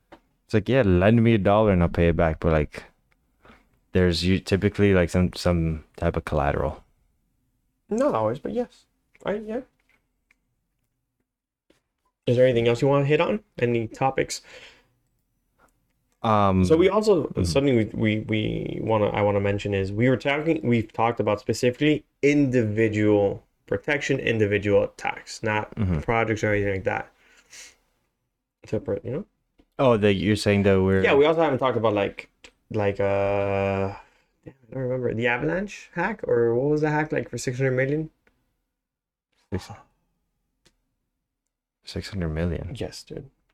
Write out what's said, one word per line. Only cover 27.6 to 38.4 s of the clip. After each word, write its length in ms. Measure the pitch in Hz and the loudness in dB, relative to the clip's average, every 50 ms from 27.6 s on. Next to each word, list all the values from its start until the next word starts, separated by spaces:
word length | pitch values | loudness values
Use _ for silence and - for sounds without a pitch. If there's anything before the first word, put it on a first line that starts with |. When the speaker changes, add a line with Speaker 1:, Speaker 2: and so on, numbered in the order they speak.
| - - _ _ _ _ _ _ _ _ _ _ _ _ _ _ _ _ _ _ _ | -20 -20 _ _ _ _ _ _ _ _ _ _ _ _ _ _ _ _ _ _ _
Speaker 2:
So, 120 | - - 107 | -6 -6 -6
pro-, 220 | - - 101 98 | -4 -4 -6 -6
you 100 | - 110 | -6 -8
know? 120 | 123 165 214 _ _ _ _ _ _ _ _ _ _ - | -10 -10 -10 _ _ _ _ _ _ _ _ _ _ 0
Speaker 1:
Oh, 180 | 139 127 120 | 2 4 4
that 180 | 104 101 104 101 | 4 4 2 2
you're 220 | 92 82 101 107 | 2 2 0 0
saying 260 | 101 - 107 101 101 98 | 0 2 2 2 4 4
that 160 | 101 98 95 | 4 4 4
we're 220 | 95 95 95 95 | 4 2 2 2
Speaker 2:
Yeah, 120 | 92 - 143 | 2 4 4
we 100 | 139 147 | 4 4
also 180 | 156 165 165 | 4 4 2
haven't 160 | 165 151 131 117 | 2 0 0 0
talked 200 | 135 131 113 117 | 0 0 0 0
about, 160 | 107 110 104 | 0 0 2
like, 340 | 101 101 98 - - - _ _ _ - - _ _ _ - | 2 -2 -2 -4 -10 -20 _ _ _ -20 -20 _ _ _ -8
like, 300 | - 107 104 101 98 - | -4 -2 -2 -2 0 0
uh, 960 | 98 98 98 98 98 98 101 101 101 98 98 98 98 98 98 95 98 98 98 - - _ _ _ _ _ _ _ - | 0 0 0 0 0 0 0 0 -2 -2 0 0 0 0 0 -2 -2 -4 -6 -10 -20 _ _ _ _ _ _ _ -20
damn, 100 | 107 - | -20 -20
I 200 | _ 120 110 123 | _ _ -14 -10
don't 80 | 135 | -8
remember. 320 | 131 123 127 131 120 120 110 | -6 -4 -4 -4 -4 -4 -4
The 120 | 110 120 | -2 -2
Avalanche 640 | 120 120 123 147 156 170 185 208 202 - - - - - | -2 -2 -2 -2 -4 -4 -4 -6 -8 -12 -18 -18 -12 -6
hack? 280 | 170 170 208 214 - - - | -6 -4 -4 -6 -6 -2 0
Or 260 | 123 117 117 117 117 | 0 2 2 2 2
what 140 | 120 135 147 | 0 0 0
was 120 | 151 151 | 0 0
the 80 | 151 156 | 0 0
hack, 220 | 151 151 156 156 | 0 -2 -2 -2
like, 160 | 151 135 120 - | -4 -6 -6 -6
for 80 | - 120 | -10 -8
six 200 | - 135 123 123 | -6 -6 -4 -2
hundred 140 | 135 135 | -2 0
million? 380 | 127 127 135 135 143 156 156 156 _ _ _ _ _ _ | 0 0 -2 -2 -2 -4 -6 -8 _ _ _ _ _ _